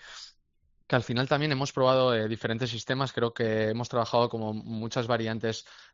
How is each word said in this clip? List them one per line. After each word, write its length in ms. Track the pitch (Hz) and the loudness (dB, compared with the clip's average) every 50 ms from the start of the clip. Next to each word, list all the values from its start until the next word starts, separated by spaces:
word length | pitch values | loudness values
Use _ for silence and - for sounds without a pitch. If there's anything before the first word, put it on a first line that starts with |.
| - - - - - - _ _ _ _ _ _ _ _ _ _ _ | -4 -14 -16 -16 -18 -18 _ _ _ _ _ _ _ _ _ _ _
que 100 | _ - | _ 2
al 60 | 127 117 | 2 2
final 260 | - 123 120 135 139 | 2 0 0 2 2
también 240 | 151 143 147 156 143 | 2 2 2 0 0
hemos 200 | 131 139 135 - | 0 -2 -2 0
probado, 420 | - 131 127 131 131 127 127 120 | 2 4 4 6 6 4 4 4
eh, 140 | 113 110 110 | 2 2 0
diferentes 420 | 113 107 - 110 113 113 127 117 | -2 -2 -2 -2 -2 -2 -2 -4
sistemas. 420 | 117 113 - - 131 131 139 131 - | -4 -6 -4 -4 -2 -2 -2 -2 0
Creo 220 | - 117 117 - | 0 0 0 0
que 360 | - 120 113 110 110 110 107 | 0 0 0 2 2 2 0
hemos 180 | 110 117 120 - | 0 -2 -4 -2
trabajado 400 | - 120 117 - - 120 120 117 | -2 -2 0 2 2 2 2 2
como 260 | - 113 110 107 107 | 0 -4 -4 -4 -4
muchas 520 | 107 - - 113 110 110 113 - 131 120 | -6 -6 -8 -6 -6 -6 -4 -2 -2 0
variantes 600 | 113 123 113 113 110 113 113 107 113 110 - - - - - - - | 0 0 0 0 -2 -4 -2 -2 -4 -4 -4 -8 -16 -20 -20 -20 -20